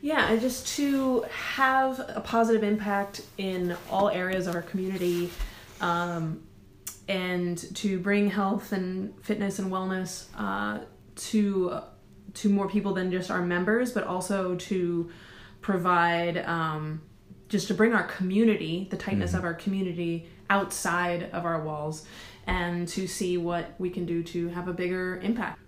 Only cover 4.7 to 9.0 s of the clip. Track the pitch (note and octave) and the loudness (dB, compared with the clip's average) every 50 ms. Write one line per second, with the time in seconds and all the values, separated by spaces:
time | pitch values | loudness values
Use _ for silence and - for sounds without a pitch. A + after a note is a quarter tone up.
4.7 | - F#3+ F#3 F#3 F#3+ F3+ F3+ F3 F3 F3 F3 F3 - - - - - - - - | -4 -2 -2 -2 -2 0 0 2 2 2 0 -2 -2 -6 -6 -6 -6 -14 -18 -20
5.7 | - - - F3 E3+ E3+ F3 F3 E3+ E3+ D#3+ D#3+ D#3+ D#3+ - - - - - - | -8 -4 0 0 0 0 0 -2 -2 -2 -2 -4 -4 -6 -10 -18 -20 -20 -20 -20
6.7 | - - - - - - - - G3 F#3 F#3 F#3 F3+ F3+ F3+ F3 F3 E3+ - - | -20 -16 -16 -16 -16 -14 -6 -4 -2 -2 0 0 0 0 0 0 -2 -4 -6 -10
7.7 | F#3+ - - G3+ F#3+ F#3 F3+ G3+ G3+ G3+ G3+ G3+ F#3 G#3 G3 F#3+ G#3 G#3 - - | -10 -4 -2 0 0 0 2 2 4 4 4 4 2 2 2 2 0 -2 -2 -2
8.7 | G#3 F#3+ F#3 F3+ F#3 F#3 | -2 -2 -2 -2 -2 -4